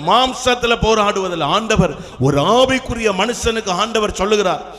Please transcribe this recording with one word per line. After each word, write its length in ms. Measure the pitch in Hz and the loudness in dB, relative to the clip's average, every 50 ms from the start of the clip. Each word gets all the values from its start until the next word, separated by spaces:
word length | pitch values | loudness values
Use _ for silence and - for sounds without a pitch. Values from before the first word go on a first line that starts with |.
| 147 | 0
மாம்சத்துல 680 | 170 196 240 262 262 233 - - 254 247 247 233 233 233 - | 2 4 4 4 2 0 -2 0 0 0 0 2 0 0 2
போராடுவதில் 600 | - 214 220 220 208 208 202 196 190 185 175 165 151 | 2 2 2 2 2 0 0 -2 -2 -2 -2 -2 0
ஆண்டவர் 520 | 143 170 208 226 214 220 190 190 160 139 - - - - - | 0 0 0 0 0 2 2 2 0 0 -6 -12 -14 -6 -2
ஒரு 220 | 123 139 139 139 | 0 2 2 2
ஆவிக்குரிய 680 | 147 185 220 247 262 254 262 254 - - 240 233 226 208 190 180 | 2 4 4 4 4 2 2 -2 -2 -6 -8 -2 -2 -2 0 0
மனுஷனுக்கு 500 | 202 233 233 - - 233 220 226 220 196 | -2 -2 -2 -4 -2 -2 -2 -2 -4 -4
ஆண்டவர் 440 | 180 175 208 226 226 226 208 202 - | -2 -2 -2 -2 0 -2 -2 -2 -2
சொல்லுகிறார், 480 | - 185 208 214 208 196 180 160 143 - - - | -2 0 0 0 2 2 0 -2 -4 -6 -12 -16